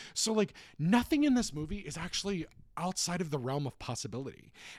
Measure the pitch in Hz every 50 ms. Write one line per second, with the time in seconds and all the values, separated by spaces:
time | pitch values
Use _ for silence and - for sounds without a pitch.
0 | - - - - - - 220 214 208 - - - - - - - 147 170 208 240
1 | 240 - - 285 294 294 254 247 220 - - 151 156 151 208 208 190 147 143 165
2 | 165 175 - - - 196 202 175 151 - - - - - - - 165 185 190 -
3 | - 180 175 175 185 156 147 143 120 127 135 143 143 131 - - - - 120 -
4 | - 113 98 123 135 123 - - - - - - - - -